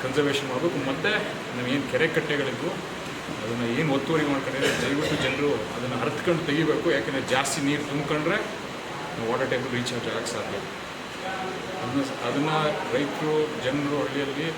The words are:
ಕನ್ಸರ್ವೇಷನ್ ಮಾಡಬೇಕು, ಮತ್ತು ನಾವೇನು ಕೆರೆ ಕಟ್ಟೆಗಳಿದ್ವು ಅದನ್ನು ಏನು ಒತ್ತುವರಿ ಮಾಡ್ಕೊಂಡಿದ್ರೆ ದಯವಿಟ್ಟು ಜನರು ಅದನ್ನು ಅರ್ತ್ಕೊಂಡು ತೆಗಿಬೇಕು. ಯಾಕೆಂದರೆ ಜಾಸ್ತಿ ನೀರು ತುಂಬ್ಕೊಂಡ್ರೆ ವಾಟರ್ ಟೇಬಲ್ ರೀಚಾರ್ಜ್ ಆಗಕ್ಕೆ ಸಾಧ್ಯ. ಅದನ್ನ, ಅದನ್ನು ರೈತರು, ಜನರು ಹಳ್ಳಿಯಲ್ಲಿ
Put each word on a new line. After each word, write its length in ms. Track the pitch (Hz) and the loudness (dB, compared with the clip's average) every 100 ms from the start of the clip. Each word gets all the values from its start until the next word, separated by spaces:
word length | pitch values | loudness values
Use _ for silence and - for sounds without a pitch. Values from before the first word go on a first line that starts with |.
ಕನ್ಸರ್ವೇಷನ್ 460 | 131 135 143 139 135 | 0 2 2 2 0
ಮಾಡಬೇಕು, 380 | 127 170 160 135 | 0 0 0 0
ಮತ್ತು 220 | 135 190 214 208 - - 123 | 0 2 2 0 -4 -6 -4
ನಾವೇನು 340 | 123 143 135 | 0 0 2
ಕೆರೆ 160 | 170 160 | 2 4
ಕಟ್ಟೆಗಳಿದ್ವು 920 | 160 143 147 131 120 156 208 - - - - - - | 2 2 0 0 0 -2 -4 -6 -8 -8 -8 -6 -6
ಅದನ್ನು 360 | 107 120 117 120 | -2 -2 0 2
ಏನು 140 | 156 | 2
ಒತ್ತುವರಿ 320 | 135 - 160 147 | 2 2 2 4
ಮಾಡ್ಕೊಂಡಿದ್ರೆ 560 | 139 - 135 139 135 | 2 0 2 2 2
ದಯವಿಟ್ಟು 420 | 143 143 151 147 | 2 2 2 2
ಜನರು 300 | 131 135 143 | 2 2 2
ಅದನ್ನು 480 | 123 - - 123 123 | 2 -2 -4 -2 0
ಅರ್ತ್ಕೊಂಡು 440 | 123 147 - 165 156 | -2 0 2 2 2
ತೆಗಿಬೇಕು. 460 | 147 156 139 170 | 2 4 4 4
ಯಾಕೆಂದರೆ 380 | 139 - 135 113 | 2 2 -2 2
ಜಾಸ್ತಿ 320 | 127 139 - | 2 2 2
ನೀರು 220 | 139 147 | 2 2
ತುಂಬ್ಕೊಂಡ್ರೆ 520 | - 143 147 151 156 208 - - - - - - - - 113 | 0 -2 0 0 2 0 -2 -6 -8 -8 -8 -8 -6 -4 0
ವಾಟರ್ 180 | 123 135 | 0 2
ಟೇಬಲ್ 220 | 131 123 | 0 0
ರೀಚಾರ್ಜ್ 360 | 123 123 120 113 | -2 -2 -2 -2
ಆಗಕ್ಕೆ 220 | 110 117 | -2 -2
ಸಾಧ್ಯ. 260 | 110 98 98 - - - - - - 370 381 370 - - - | -4 -4 -4 -6 -8 -8 -8 -8 -8 -6 -4 -4 -4 -6 -4
ಅದನ್ನ, 200 | 117 139 | -2 0
ಅದನ್ನು 680 | 139 - 120 131 151 156 151 151 - | 0 -2 -2 0 2 2 2 0 0
ರೈತರು, 680 | 123 143 - 156 156 151 - | 0 0 0 2 2 2 0
ಜನರು 340 | 123 143 143 147 | 0 0 0 0
ಹಳ್ಳಿಯಲ್ಲಿ 540 | 127 139 135 135 160 | 0 0 -2 -2 -2